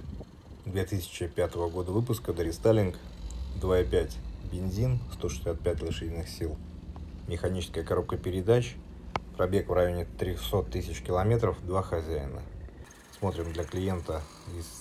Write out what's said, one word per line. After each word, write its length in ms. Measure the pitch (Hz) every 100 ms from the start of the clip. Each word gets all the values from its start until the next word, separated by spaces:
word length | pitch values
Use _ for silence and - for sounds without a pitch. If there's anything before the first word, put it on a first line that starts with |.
| - - - - - -
две 200 | 101 92
тысячи 420 | 92 101 - - 87
пятого 420 | - 85 85 85
года 220 | 87 90
выпуска, 420 | 101 120 107 -
дорестайлинг, 640 | 85 82 82 113 107 95 - - - - - - -
два 240 | 92 90
и 40 |
пять 320 | 87 90 82 - - - -
бензин, 480 | 90 95 95 127 127 -
сто 160 | - 87
шестьдесят 320 | - 87 82
пять 220 | 87 82
лошадиных 460 | 82 - 82 85 82
сил, 280 | - 82 71 - - - - - - -
механическая 560 | 85 87 92 90 82
коробка 340 | 82 90 87 87
передач, 600 | 90 92 92 120 113 - - - - - - -
пробег 320 | 92 98 87
в 40 |
районе 320 | 90 87 87
трехсот 680 | 82 - 90 87 - 101 90
тысяч 320 | 95 82 80
километров, 560 | - 90 101 117 104 - 90
два 160 | 95
хозяина. 600 | 92 85 80 78 69 69 - - - - - - - -
Смотрим 340 | 98 82 85
для 120 | 80
клиента 580 | 82 92 95 90 80 78 76 - - 85
из 100 | 82 -